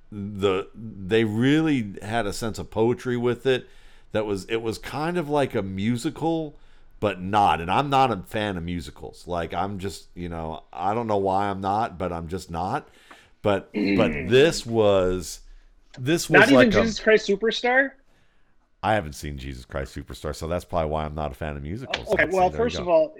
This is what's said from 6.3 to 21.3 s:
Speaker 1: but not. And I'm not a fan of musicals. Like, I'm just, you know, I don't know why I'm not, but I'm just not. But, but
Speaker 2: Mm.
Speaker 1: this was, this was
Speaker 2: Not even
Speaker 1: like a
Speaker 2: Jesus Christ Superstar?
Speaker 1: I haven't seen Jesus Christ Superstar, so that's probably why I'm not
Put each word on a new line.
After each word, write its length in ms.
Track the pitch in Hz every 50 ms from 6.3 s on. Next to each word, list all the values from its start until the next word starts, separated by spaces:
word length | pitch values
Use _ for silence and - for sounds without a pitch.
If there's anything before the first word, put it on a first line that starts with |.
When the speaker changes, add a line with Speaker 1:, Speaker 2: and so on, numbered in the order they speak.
| 165 160 156 147 - - - - - - - - - -
Speaker 1:
but 220 | 107 104 95 90
not. 400 | 90 95 107 104 101 87 78 80
And 100 | 82 90
I'm 180 | 95 123 147 143
not 220 | 139 131 135 123
a 60 | 107
fan 400 | 90 87 - - 110 107 104 95
of 60 | 85 82
musicals. 640 | 87 87 85 76 - - - 78 - - - -
Like, 260 | 82 87 85 85 - 95
I'm 260 | 85 92 98 104 92
just, 280 | 92 98 92 - - - -
you 140 | 87 87 85
know, 340 | 85 82 80 80 80 - - - -
I 200 | - 90 98 107
don't 140 | 117 120
know 100 | 110 104
why 300 | 101 98 95 95 98 104 101
I'm 120 | 98 95
not, 360 | 98 95 101 107 117 - 87
but 140 | 80 95 87
I'm 160 | 87 82 85
just 220 | 78 92 90 - -
not. 400 | 82 82 90 98 127 147 - - _ _ _ - - - _ _ _ _
But, 300 | - 104 101 95 - -
but 400 | - 104 101 98 98 - - -
Speaker 2:
Mm. 180 | - 73 - 90
Speaker 1:
this 360 | 117 131 147 170 - - -
was, 760 | 120 113 113 107 104 98 95 90 92 92 92 87 - - - - - - - - - _ _ _ _ -
this 320 | - 123 139 170 170 - -
was 100 | 165 190
Speaker 2:
Not 100 | 214 262
even 60 | 277
Speaker 1:
like 120 | 254 254
a 140 | 226 196 214
Speaker 2:
Jesus 180 | 226 226 208 -
Christ 300 | - 220 220 214 - -
Superstar? 600 | 202 190 220 226 208 - - 240 254 262 277 262 - _ _ _ _ _ _ _ _ _ _ _ _ _ _ _ _ - -
Speaker 1:
I 120 | 101 110
haven't 180 | 104 82 76 69
seen 240 | - - 73 71
Jesus 260 | 67 65 69 65 62 64
Christ 320 | - - 71 67 - -
Superstar, 400 | 71 69 - 67 - - 78 73
so 120 | - 82
that's 180 | 78 87 87 -
probably 240 | - - 85 80 76
why 160 | 78 78 76
I'm 100 | 76 73
not 160 | 78 76 71